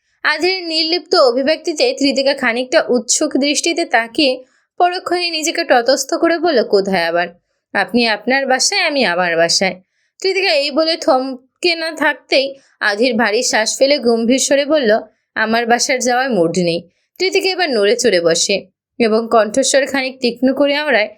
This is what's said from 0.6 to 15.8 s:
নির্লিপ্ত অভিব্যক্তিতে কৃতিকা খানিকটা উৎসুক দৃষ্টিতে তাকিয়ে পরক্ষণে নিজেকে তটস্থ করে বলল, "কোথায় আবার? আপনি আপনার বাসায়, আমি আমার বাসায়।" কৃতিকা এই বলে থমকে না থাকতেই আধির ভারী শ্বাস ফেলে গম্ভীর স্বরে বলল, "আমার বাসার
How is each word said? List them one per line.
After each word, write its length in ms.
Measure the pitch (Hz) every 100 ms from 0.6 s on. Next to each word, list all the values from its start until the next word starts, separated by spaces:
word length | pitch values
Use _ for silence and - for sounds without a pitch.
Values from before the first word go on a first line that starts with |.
| 339
নির্লিপ্ত 480 | 320 320 349 -
অভিব্যক্তিতে 800 | 359 262 240 269 320 349 302 247
কৃতিকা 420 | - 277 254 269
খানিকটা 500 | 277 247 233 254 320 -
উৎসুক 480 | 247 - - 311 269
দৃষ্টিতে 480 | 285 277 349 330
তাকিয়ে 600 | 330 233 226 269 277 254 - _ _ -
পরক্ষণে 520 | 359 359 - 349 349
নিজেকে 340 | 320 311 339
তটস্থ 500 | 330 254 240 269 -
করে 240 | 330 330 330
বলল, 240 | 339 254
"কোথায় 420 | - 202 190 185
আবার? 240 | 165 170 175 - _ _ _
আপনি 360 | 202 190 240 233
আপনার 380 | 208 233 269 269
বাসায়, 340 | 262 - 403
আমি 240 | 339 285
আমার 320 | 202 175 180 165
বাসায়।" 440 | 170 - 190 180 _ _ _ -
কৃতিকা 300 | 381 381 381
এই 180 | 302 294
বলে 260 | 277 320 330
থমকে 800 | 320 262 269 254 _ - 349
না 180 | 330 330
থাকতেই 600 | 302 302 302 - 294 269 - _ -
আধির 340 | 208 208 254
ভারী 280 | 226 220 214
শ্বাস 360 | - 226 220 -
ফেলে 200 | 269 294
গম্ভীর 400 | 233 233 233 262
স্বরে 260 | - 277
বলল, 340 | 285 311 226 220 - _ _
"আমার 320 | - 220 233 226
বাসার 320 | 240